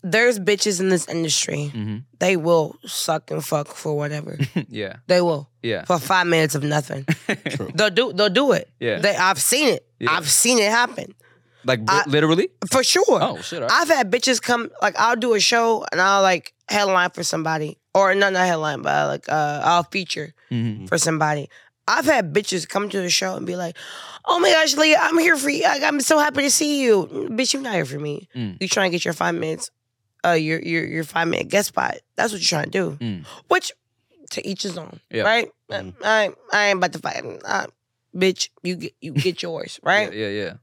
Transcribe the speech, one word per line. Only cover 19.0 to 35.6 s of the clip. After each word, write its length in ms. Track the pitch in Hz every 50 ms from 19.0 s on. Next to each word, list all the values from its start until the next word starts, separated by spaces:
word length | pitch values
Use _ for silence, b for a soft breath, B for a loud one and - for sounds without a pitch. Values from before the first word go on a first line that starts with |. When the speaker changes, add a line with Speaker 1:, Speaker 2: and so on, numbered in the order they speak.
| 147 143
Speaker 1:
like, 200 | 139 143 _ -
uh, 320 | 151 156 151 147 147 147
I'll 200 | - - 170 175
feature 500 | 170 - - 196 185 - - 160 151 - _ b b b
Speaker 2:
Mm-hmm. 360 | 127 117 113 117 104 110 95
Speaker 1:
for 100 | 92 -
somebody. 540 | 170 - 165 160 156 160 151 151 147 139 - b b b b b _ _
I've 200 | - 220 285 285
had 260 | 269 302 254 202 160
bitches 340 | 143 202 208 - 190 185 160
come 220 | - - 202 208 202
to 120 | 180 202
the 80 | 185 175
show 260 | 170 - 190 190 185
and 100 | 190 202
be 80 | 180 175
like, 200 | 180 180 165 170 B B B B B B B B B B
"Oh 160 | - 359 349
my 100 | 349 392
gosh, 240 | 349 320 320 302 262
Leah, 240 | 285 311 311 311 -
I'm 160 | - - 320 330
here 180 | 320 349 330
for 120 | 285 269 294
you. 120 | 285 302 330
Like, 180 | - - - 277
I'm 160 | 302 294 285
so 180 | 254 - 311 302
happy 240 | 294 302 - 285
to 80 | 277 285
see 320 | 269 - 311 294 294 285
you." 240 | 269 240 214 196 165 - - - - -
Bitch, 220 | 226 220 262 247
you're 100 | - 277
not 120 | 269 254 -
here 100 | - -
for 140 | 123 139 147
me. 280 | 151 151 143 - - _ _
Speaker 2:
Mm. 220 | 127 120 104 90 -
Speaker 1:
You 60 | 190 -
trying 220 | - 214 196 185
to 40 | 165
get 80 | 175 -
your 100 | 175 165
five 200 | - 175 175 170
minutes, 340 | 170 165 156 160 160 - - _ _ _ _ _ _ _ _ _ _ -
uh, 60 | 175
your, 280 | 170 160 156 156 160 160
your, 240 | - - 165 165 160
your 180 | - - 160 165
five-minute 440 | - - 165 170 170 - - - -
guest 200 | - 202 208 -
spot. 300 | - - 64 62 - - _ _ _
That's 160 | - - 226
what 80 | 214 190
you're 160 | 160 - 175 151
trying 120 | 151 156
to 0 |
do. 200 | 160 190 180 165 143 147
Speaker 2:
Mm. 240 | 120 113 101 87 76 B B B B _
Speaker 1:
Which, 240 | 349 370 - - - _ _ _ _ _ _ _ _ 359 294 -
to 140 | - - -
each 160 | - 190 - -
his 120 | 202 165
own, 220 | 170 156 - - - _ _
Speaker 2:
Yeah. 120 | - 113
Speaker 1:
right? 280 | 104 - 220 240 - - _ _